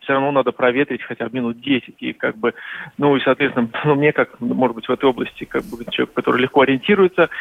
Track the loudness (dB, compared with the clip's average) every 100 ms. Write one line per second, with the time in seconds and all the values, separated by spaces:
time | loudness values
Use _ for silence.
0 | -2 0 2 0 0 2 2 2 0 -4
1 | -8 -8 -6 -4 -4 -4 -2 -2 -4 -12
2 | -10 -6 -6 -2 -4 -4 -10 -14 -12 0
3 | 2 4 2 2 0 0 -2 -2 0 2
4 | 2 2 -2 -4 -4 0 0 0 -4 0
5 | 0 0 -4 -10 -10 -8 -8 -12 -8 -4
6 | -4 -2 0 0 2 4 4 2 2 4
7 | 4 2 0 -2